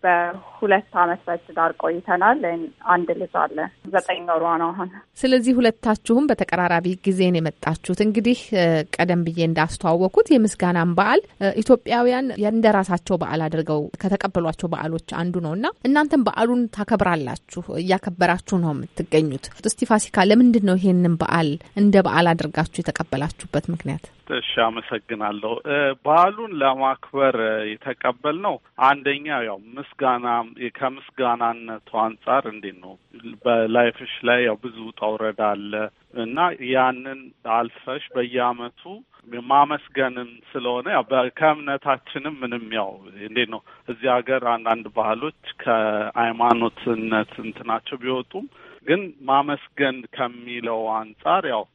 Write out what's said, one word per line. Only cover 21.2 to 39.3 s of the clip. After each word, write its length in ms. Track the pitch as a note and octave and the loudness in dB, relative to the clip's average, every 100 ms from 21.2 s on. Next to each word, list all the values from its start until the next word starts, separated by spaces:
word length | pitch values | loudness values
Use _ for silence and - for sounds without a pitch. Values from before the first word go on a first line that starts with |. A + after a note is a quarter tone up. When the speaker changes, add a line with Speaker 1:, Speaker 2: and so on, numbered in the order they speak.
| - E3+ D#3+ D3 - - | 0 0 0 -2 -8 2
Speaker 2:
እንደ 180 | G#3 G3 | 6 6
በዓል 260 | F#3 D#3 E3+ | 4 4 4
አድርጋችሁ 500 | E3 D#3 D3+ D#3+ - | 2 -2 -2 -2 -4
የተቀበላችሁበት 880 | E3 - D#3 C#3 D3+ - - D3 - | -6 -6 -4 -4 -4 -8 -4 -4 -4
ምክንያት? 380 | E3 - D#3 - _ - | -8 -6 -8 -12 _ -6
Speaker 3:
እሺ፣ 160 | B2+ - - | -6 -4 0
አመሰግናለሁ። 920 | A2+ A2+ - A2+ - A2 G#2+ G#2 A2 A#2 D3 C#3+ C#3+ C3+ | 0 0 -8 -10 -8 -6 -6 -6 -6 -6 -4 -2 -2 -2
በዓሉን 520 | C#3+ D#3+ F3+ G#3 A3+ E3 | 2 4 4 2 -10 0
ለማክበር 800 | C3+ C3 C3+ C3+ - C#3 C3+ B2 A2 A2 G#2+ | 0 2 -2 -2 -6 0 0 2 -2 -2 -6
የተቀበልነው 880 | G#2+ C#3 B2 B2+ B2 D3 D#3+ G3+ C3+ _ - | -8 -10 -4 -4 -2 -6 -4 -4 -6 _ 2
አንደኛ 440 | C3 C#3+ C3+ C#3 D3+ C#3 | 2 4 -2 -6 -4 -4
ያው 140 | A2+ G2 G#2+ B2+ | -4 -8 -14 -18
ምስጋና፣ 500 | C#3 - C3+ A#2+ A#2+ A#2 A2+ A#2 B2 | -18 -2 0 0 0 -2 -4 -10 -12
ከምስጋናነቱ 1160 | - C3 C3+ - - B2+ A#2 A#2+ A#2 A#2 A2 - A2+ | -6 -6 -6 -18 -4 -2 0 -2 -4 -10 -14 -8 -2
አንጻር 440 | A2 A2 - C3 A#2 | -2 -4 -2 -2 -2
እንዴት 300 | G#2+ G2 F2+ | -12 -14 -16
ነው 160 | F#2 F#2+ _ A#2 A2+ A2+ | -20 -20 _ -20 -20 -6
በላይፍሽ 720 | B2 A#2 A2 A#2+ A#2+ - B2 - | 0 2 2 2 2 0 -14 -6
ላይ 160 | A#2+ B2 | 0 2
ያው 160 | B2 G#2+ | 2 -2
ብዙ 180 | B2 A2+ A2+ | -8 -14 -18
ውጣ 160 | - G#2+ | -6 -6
ውረድ 300 | A2 A2 G#2 | -2 -6 -2
አለ 320 | G#2+ G2+ G#2 G#2+ G#2+ _ _ | -2 -2 -6 -6 -8 _ _
እና 240 | A#2+ A2+ C3+ F3 E3 B2+ | -10 -8 -2 -2 -2 -2
ያንን 540 | C3 B2+ B2+ C3+ C3+ C3 _ A#2+ | 2 2 0 -12 -16 -18 _ -2
አልፈሽ 540 | A2+ A#2 - - C#3 - | -2 -2 -8 -12 -12 -8
በየአመቱ 720 | B2+ B2 B2 B2 A#2+ A#2+ _ F3 G#3 _ _ A#2 | -6 -4 -2 -2 -4 -12 _ -20 -20 _ _ -16